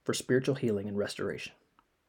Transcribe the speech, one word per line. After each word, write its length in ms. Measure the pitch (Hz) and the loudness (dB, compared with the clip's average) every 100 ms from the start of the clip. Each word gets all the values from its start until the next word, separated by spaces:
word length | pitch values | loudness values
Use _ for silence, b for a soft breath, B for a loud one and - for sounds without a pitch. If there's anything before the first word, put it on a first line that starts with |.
for 120 | - | -4
spiritual 400 | 117 - 127 139 | -2 4 4 4
healing 340 | 139 117 101 104 | 0 2 0 -2
and 80 | 101 | -2
restoration. 560 | 95 - 95 - - - _ _ _ _ | -2 -2 -4 -4 -10 -16 _ _ _ _